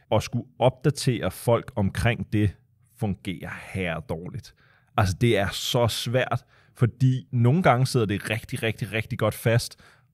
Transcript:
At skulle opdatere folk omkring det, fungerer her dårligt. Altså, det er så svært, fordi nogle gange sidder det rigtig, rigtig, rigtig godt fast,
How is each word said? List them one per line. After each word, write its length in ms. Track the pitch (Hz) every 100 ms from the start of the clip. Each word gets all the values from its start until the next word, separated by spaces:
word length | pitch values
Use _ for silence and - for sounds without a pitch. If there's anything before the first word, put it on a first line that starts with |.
| _
At 120 | 110
skulle 220 | - 120 - _
opdatere 720 | 123 - 156 - - 110 85
folk 400 | - - 117 - -
omkring 580 | 98 - 120 104 92
det, 180 | 104 104 - _ _ _ _
fungerer 480 | 107 90 - 87 85 - -
her 260 | 95 90 80
dårligt. 560 | 76 82 90 - - _ _ _ _ -
Altså, 180 | 101 87
det 160 | 123 101
er 100 | 98
så 360 | - - 123 117
svært, 560 | - - 123 - 120 - _ _ -
fordi 520 | 120 - 131 127 -
nogle 320 | 123 120 156
gange 220 | 175 123 131
sidder 200 | 135 104
det 240 | 101 -
rigtig, 340 | 107 - 120
rigtig, 300 | 113 - 101
rigtig 260 | 110 - 117
godt 140 | 107
fast, 440 | - 117 117 - - - _ _